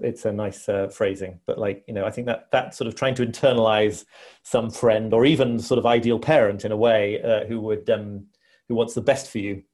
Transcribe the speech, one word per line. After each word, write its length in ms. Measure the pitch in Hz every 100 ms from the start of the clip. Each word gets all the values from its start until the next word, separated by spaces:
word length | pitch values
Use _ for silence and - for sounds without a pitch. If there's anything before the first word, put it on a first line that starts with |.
a, 60 | 120
it's 180 | 117 110
a 60 |
nice, 360 | 104 104 98 -
uh, 180 | 98 98
phrasing, 520 | - 101 98 92 92
but, 140 | - -
like, 240 | 104 95 -
you 60 |
know, 120 | 107 98
I 40 |
think 160 | 113 120
that, 220 | 113 -
that 220 | 131 113 -
sort 100 | 117
of 80 |
trying 200 | 107 135 127
to 100 | 120
internalize 800 | 113 139 123 110 107 107 87 - - - _
some 260 | - 123 113
friend 420 | - 120 107 110
or 120 | 113 131
even 320 | 156 123 117
sort 200 | - 123
of 80 | 117
ideal 340 | 120 117 113
parent 440 | - 156 107 101
in 60 | 107
a 40 | 107
way, 440 | 117 110 101 107
uh, 240 | 117 107 104
who 140 | 117
would, 280 | 110 107 -
um, 360 | 107 104 101 101 _ _ _ -
who 80 | 117
wants 180 | 117
the 60 | 120
best 280 | 98 135 -
for 80 | 117
you, 240 | 101 101 -